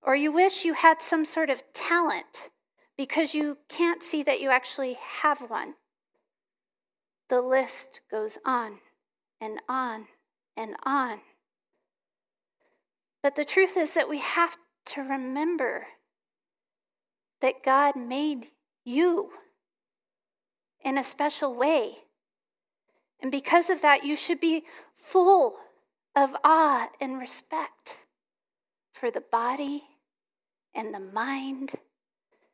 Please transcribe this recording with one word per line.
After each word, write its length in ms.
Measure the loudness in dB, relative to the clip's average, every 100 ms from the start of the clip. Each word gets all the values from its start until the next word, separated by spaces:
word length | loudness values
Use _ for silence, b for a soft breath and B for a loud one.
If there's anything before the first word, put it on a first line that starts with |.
Or 120 | 2
you 160 | 2 2
wish 340 | 4 4 4
you 100 | 0
had 260 | 4 6 6
some 240 | 2 2
sort 240 | 0 -2 -2
of 240 | -2 -4
talent 760 | -6 0 0 2 -2 -8 -12 -14 _ _ _ _ -10
because 380 | -4 0 0
you 240 | 0 -4 -6 _
can't 340 | 0 0 2
see 200 | -2 0
that 180 | 0 0
you 100 | 2
actually 440 | 2 2 -6 -6
have 540 | -6 -10 -2 0 0 -4
one. 280 | -10 -10 -14 _ _ _ _ _ _ _ _ _ _ _ _ _ _ _
The 120 | 0
list 640 | 2 0 0 -6 -10 -14 _
goes 260 | -6 -6 -6
on 360 | -4 -4 -4 -12 _ _ _ _ _ _
and 220 | -12 -12 -6
on 400 | -4 -4 -8 -14 _ _ _ _ -12
and 200 | -12 -8
on. 380 | -2 -2 -2 -6 _ _ _ _ _ _ _ _ _ _ _ _ _ _ _ _ _ _ _ _
But 140 | -4 -2
the 80 |
truth 320 | -2 2 2 2
is 180 | 0
that 140 | 0 -2
we 100 | -4
have 400 | -4 0 0 -2 _ _ -10
to 140 | -10
remember 840 | -6 -6 -6 -4 -2 -2 -2 -4 -12 -20 _ _ _ _ _ _ _ _ _ _ _ _ _ _
that 220 | -2 0
God 340 | 2 4 4 0
made 520 | -6 -4 -2 -4 -10 _ _ _
you 460 | -4 2 2 2 -4 -12 -20 _ _ _ _ _ _ _ _ _ _ _ _ _
in 180 | -4 -2
a 60 |
special 520 | -2 -2 -2 0 -4 0
way. 360 | 2 2 0 -8 _ _ _ _ _ _ _ _ _ _ _ _
And 100 | -6
because 400 | -6 2 2 4
of 120 | 2
that, 220 | 4 4
you 120 | 2 0
should 240 | 0 0
be 240 | 0 -2 -4 B B
full 680 | _ 0 4 6 6 6 0 -20 _ _ _ _ 2
of 180 | 2 4
awe 460 | 4 6 4 2 -2 -8
and 200 | -8 -8
respect 840 | -4 -4 -4 -8 -8 _ -16 -16 _ _ _ _ _ _ _ _ _
for 200 | -8 -6
the 80 | -6
body 640 | -2 -2 0 -4 -4 -6 -10 _ _ _ _ _ _ _ _
and 180 | -10 -10
the 60 | -10
mind 720 | -8 -6 -4 -4 -6 -8 -10 -12 _ _ _ _ _ _ _